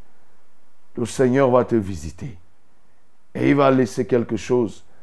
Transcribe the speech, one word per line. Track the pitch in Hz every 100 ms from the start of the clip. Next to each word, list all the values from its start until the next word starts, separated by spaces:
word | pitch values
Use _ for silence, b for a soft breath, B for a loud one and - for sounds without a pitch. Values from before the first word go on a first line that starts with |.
| - - - - - - - - - -
le | 117
Seigneur | - 127 131 131
va | 123 117
te | 117
visiter. | 95 87 82 - 71 - - - - - - - - - -
Et | - 131
il | 143
va | 135
laisser | 131 120 - 113
quelque | 123 113 113
chose | - 123 104 - - -